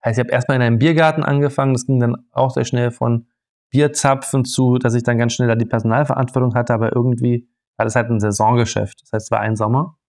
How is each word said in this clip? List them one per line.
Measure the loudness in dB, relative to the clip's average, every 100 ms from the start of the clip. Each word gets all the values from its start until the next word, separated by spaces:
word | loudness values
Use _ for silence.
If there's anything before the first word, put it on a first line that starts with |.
Heißt, | -2 -2
ich | 0
hab |
erstmal | -2 0 0
in |
einem | 2 2
Biergarten | 2 4 2 2
angefangen, | 0 0 0 0 0
das | 0 0
ging | 0
dann | 0 -2 _
auch | -2 0
sehr | 0 -2
schnell | -2 -2
von | -2 -2 -2 -4 _ _ _ _
Bierzapfen | 0 2 2 0 0 0 -2
zu, | -2 0 2 2
dass | 0 0
ich |
dann | 0 0
ganz | 0
schnell | 0 0
da | 0
die | 0
Personalverantwortung | -2 0 0 0 -2 -2 0 0 0
hatte, | 0
aber | 0 0 0
irgendwie | 0 0 0 -2 -6 _ _ -4
war | -2
das | 0
halt | 0
ein | 0
Saisongeschäft. | 0 0 2 2 0 -2 -6 -10
Das | _
heißt, | -8 -4
es |
war | -4
ein | -2 -2
Sommer. | 0 0 -2 _